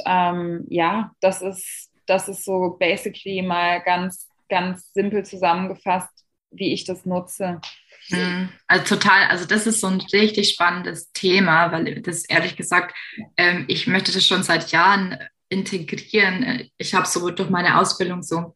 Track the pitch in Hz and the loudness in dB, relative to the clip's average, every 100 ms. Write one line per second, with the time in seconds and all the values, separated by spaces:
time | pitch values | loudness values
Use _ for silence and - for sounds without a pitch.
0 | 185 180 175 175 175 170 - 170 165 214 | 0 2 2 0 -4 -6 -4 0 0 0
1 | 214 - 190 190 185 185 - - - _ | -6 0 0 0 -8 -10 -14 -16 -18 _
2 | - 185 196 190 - 185 180 180 175 170 | 0 0 -2 -10 -4 -2 -2 0 0 0
3 | 208 - 196 190 185 175 175 175 180 180 | -4 -10 -8 -4 -2 0 0 0 0 0
4 | 185 - - _ - 185 180 180 - 196 | -2 -8 -20 _ -4 -2 -2 -6 -8 -2
5 | 196 208 196 185 180 175 185 190 196 180 | 0 -2 -4 -2 0 0 -2 -4 -2 -2
6 | - _ _ _ _ - 185 170 - 180 | -2 _ _ _ _ -4 -2 -2 -6 -8
7 | 180 180 180 - 185 170 - - _ - | -4 -4 -6 -6 -6 -6 -12 -20 _ -18
8 | - 180 180 185 185 - - 180 - 202 | -6 -2 -2 -2 -6 -4 2 2 2 2
9 | 202 196 - 180 170 214 220 220 190 190 | 6 6 6 2 0 0 0 0 0 -2
10 | - 202 214 202 196 - 175 180 180 160 | 2 4 4 2 0 2 0 0 -6 -10
11 | - - 185 190 175 160 170 165 156 147 | -12 -2 2 4 4 4 4 0 -4 -6
12 | 180 170 - 165 165 - - 175 - - | -6 -6 -2 -2 -2 -6 0 0 0 -10
13 | - - - - 175 180 143 175 - 190 | -16 -16 -8 0 2 2 -2 -2 0 0
14 | 190 185 165 185 190 165 - 165 185 202 | 0 2 4 4 2 0 2 4 6 4
15 | 185 - - _ - 190 190 190 151 202 | 0 -6 -14 _ -6 -4 -4 -6 -6 -10
16 | - 214 196 185 - - - - - 190 | -2 2 2 2 -2 -4 -8 -10 -2 0
17 | 180 175 175 175 175 180 175 151 - - | 0 -2 -2 -2 0 2 4 4 4 0
18 | 180 180 - 165 170 | -2 -4 -4 -4 -6